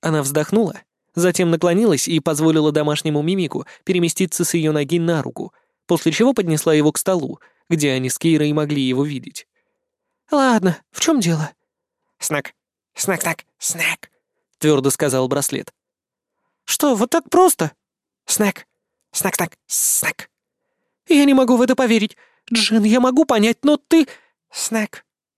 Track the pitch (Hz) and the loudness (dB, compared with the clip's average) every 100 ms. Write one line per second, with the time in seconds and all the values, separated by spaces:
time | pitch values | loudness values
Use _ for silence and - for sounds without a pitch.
0 | 160 156 135 151 151 208 190 117 _ _ | -2 -2 0 -2 0 0 0 -4 _ _
1 | _ - 185 175 175 165 175 180 233 143 | _ -2 0 2 0 2 2 2 2 0
2 | - 160 165 147 160 160 151 151 151 147 | 0 -2 -2 0 2 2 2 0 0 -2
3 | 160 147 156 196 160 - - - - 180 | -2 -2 -2 -2 -4 -6 -12 -18 -4 0
4 | 170 - 185 - 170 175 156 151 139 170 | 0 0 -4 -2 -2 0 0 -2 -2 -2
5 | 165 165 - - - _ _ _ - 170 | 0 -2 -4 -10 -14 _ _ _ -4 -2
6 | 170 - 240 240 175 156 165 151 151 - | 0 2 2 2 0 0 2 2 2 0
7 | - 185 139 - _ _ - 165 147 131 | -2 -2 -4 -10 _ _ -4 -2 0 0
8 | 127 - 165 156 151 151 147 143 131 127 | -4 -2 0 2 2 -2 -2 -2 -2 0
9 | 151 135 - - - _ _ _ _ _ | -2 -6 -12 -18 -20 _ _ _ _ _
10 | _ _ - 294 262 226 185 165 _ - | _ _ -4 0 2 2 0 -2 _ -6
11 | - 294 170 160 151 _ _ _ _ _ | -2 0 0 -2 -4 _ _ _ _ _
12 | _ _ - 151 - _ _ _ _ - | _ _ -6 -6 -6 _ _ _ _ -10
13 | - 170 175 160 - _ - 170 - - | -6 -4 -4 -8 -12 _ -10 -4 -4 -6
14 | - _ _ _ _ _ 151 143 135 - | -12 _ _ _ _ _ 0 2 0 -2
15 | 147 131 127 135 139 - - _ _ _ | -2 -2 -2 -2 -4 -6 -10 _ _ _
16 | _ _ _ _ _ _ - - 294 220 | _ _ _ _ _ _ -8 -2 0 2
17 | 247 330 - 339 370 - 156 - _ _ | 0 -2 0 4 4 2 -4 -6 _ _
18 | _ _ - - 208 - - _ _ _ | _ _ -8 -2 -2 -4 -14 _ _ _
19 | _ - 190 - 170 _ _ - - - | _ -6 -4 -2 -6 _ _ -4 -2 -2
20 | - - - _ _ _ _ _ _ _ | -4 -8 -14 _ _ _ _ _ _ _
21 | - 302 285 262 254 247 247 262 254 226 | 0 4 6 4 4 2 2 2 2 2
22 | 214 - _ _ - 233 214 220 208 247 | 0 -8 _ _ -6 -2 0 2 4 4
23 | 254 262 311 233 220 226 285 294 - 330 | 2 2 2 2 2 0 0 0 2 2
24 | 277 - _ _ _ - - 220 214 - | 2 -4 _ _ _ -10 -6 -4 -6 -10
25 | _ _ _ | _ _ _